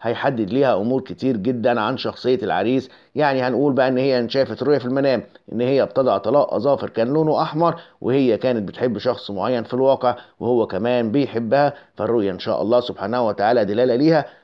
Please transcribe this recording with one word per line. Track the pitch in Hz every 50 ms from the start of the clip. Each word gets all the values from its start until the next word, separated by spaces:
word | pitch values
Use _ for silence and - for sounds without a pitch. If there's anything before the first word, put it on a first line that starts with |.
| -
هيحدد | 113 117 - - 139 131 113 107 90
ليها | 113 135 139 127 107
أمور | 92 104 120 131 131
كتير | 131 - 92 - 127 131 123
جدا | 104 92 127 127 120 110 123 120 117
عن | 104 113 135
شخصية | 117 - 113 - - - 123 131 120 110
العريس. | 95 80 90 101 117 131 131 123 - - - _ _ -
يعني | 123 151 143 135 131 123
هنقول | 127 123 113 143 147 127
بقى | 131 127 131
إن | 131 127
هي | 135 139 131 123
إن | 117 113
شافت | - 139 131 110 110 - 127
رؤية | 143 147 135
في | 123
المنام | 123 131 139 139 139 127 113 - - - - _ - -
إن | 113
هي | 123 127 139 131 104
بتضع | - - 135 131 123 101 98
طلاء | - 110 131 147 - - -
أظافر | 104 107 143 139 - 113 -
كان | - 113 113 123
لونه | 143 160 156 156 139 113 160
أحمر، | 156 147 151 170 170 165 165 - - _ -
وهي | - 110 127 143 131 123 107
كانت | 101 - 131 123 110 101 87
بتحب | - - 117 127 104 101
شخص | - 127 117 - - -
معين | 101 92 98 117 127 117 110
في | - 127
الواقع | 123 131 135 135 131 127 123 117 - - - _ -
وهو | - 117 123 117 107
كمان | 98 92 92 110 120 123 120 117 110
بيحبها، | 107 143 139 - 113 113 117 107 131 143 147 139 - - - _ _
فالرؤية | - 104 107 117 120 98 98
إن | 90 90
شاء | - 117 101 60 87
الله | 104 120 123
سبحانه | 120 - - - 98 101 117 123 120
وتعالى | 107 101 - 101 110 123 120 107
دلالة | 95 104 113 127 127 117
ليها | 127 147 160 165 151 - - - -